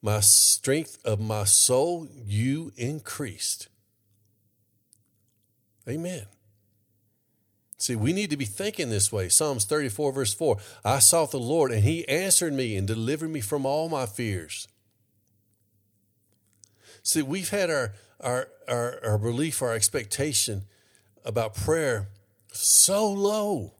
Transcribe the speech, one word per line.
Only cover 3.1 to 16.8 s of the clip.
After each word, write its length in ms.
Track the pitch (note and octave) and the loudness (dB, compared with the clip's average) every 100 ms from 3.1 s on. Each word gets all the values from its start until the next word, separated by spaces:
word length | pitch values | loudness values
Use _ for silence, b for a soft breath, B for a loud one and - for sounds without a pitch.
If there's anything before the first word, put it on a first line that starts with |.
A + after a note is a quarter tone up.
| - C3+ E2 - - - _ _ _ _ _ _ _ _ _ _ _ _ _ _ _ _ _ _ _ _ _ - | -10 -10 -6 -8 -8 -12 _ _ _ _ _ _ _ _ _ _ _ _ _ _ _ _ _ _ _ _ _ -10
Amen. 380 | C#3+ F3 F3 G2+ _ _ _ _ _ _ _ _ _ _ _ _ _ _ - | -6 -6 -8 -12 _ _ _ _ _ _ _ _ _ _ _ _ _ _ -8
See, 180 | - A#2+ | -4 0
we 160 | A2 | 0
need 160 | F#3 G#3 | 0 -2
to 80 | D3 | -4
be 80 | A#2 | -4
thinking 440 | - G3+ G#3 C#3+ | -4 -6 -4 -2
this 240 | G#2+ - | 0 0
way. 160 | G#2+ F#2 | 0 2
Psalms 340 | - D3+ C3 | 2 2 -2
thirty-four, 480 | - D3+ C#3 G#2 D3 | 0 0 -2 -2 -2
verse 220 | C3 A#2+ | 0 -4
four, 240 | - D#3+ G#2 B B | 0 0 0 B B
"I 160 | G2+ C3 | 0 6
sought 320 | - E3+ D3+ | 6 6 2
the 80 | C#3 | -2
Lord, 320 | A#2 D#3+ C3+ | 0 2 2
and 140 | A2 G#2+ | 4 2
he 200 | E3 - | 2 -2
answered 420 | D3 F#3+ - E3 | -2 2 2 2
me 240 | C3+ B2 G2+ | -2 -2 -2
and 100 | G2 | -2
delivered 440 | A2+ A2+ D3+ D#3+ | -2 -2 -2 -4
me 100 | D#3 | -6
from 260 | G#2+ D3 C3+ | -4 -2 0
all 220 | D3 E3 | -2 -2
my 180 | D3+ B2 | -4 -4
fears." 640 | - A#2 F#2 D#2 - - _ _ _ _ _ _ _ _ _ _ _ _ _ _ _ _ _ _ _ - b | -4 -4 -4 -6 -12 -14 _ _ _ _ _ _ _ _ _ _ _ _ _ _ _ _ _ _ _ -20 b